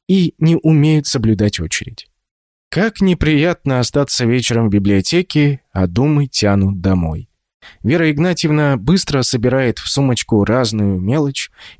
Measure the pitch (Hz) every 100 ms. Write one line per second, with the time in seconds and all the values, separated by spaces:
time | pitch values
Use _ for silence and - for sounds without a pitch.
0 | - 190 170 - 160 165 160 156 151 156
1 | 143 135 110 101 104 - 78 - - 117
2 | - _ _ _ _ _ _ 160 220 -
3 | 190 175 156 151 165 170 139 127 120 143
4 | 139 - 120 123 117 117 113 101 98 98
5 | 92 170 185 151 143 139 - 95 90 90
6 | 143 147 139 - 104 101 98 98 95 92
7 | 82 78 - _ _ _ - - 107 170
8 | 160 143 180 170 156 151 147 135 113 185
9 | - 135 123 123 120 131 127 - - -
10 | 135 120 - 110 101 123 117 107 101 92
11 | 95 147 143 135 - _ - -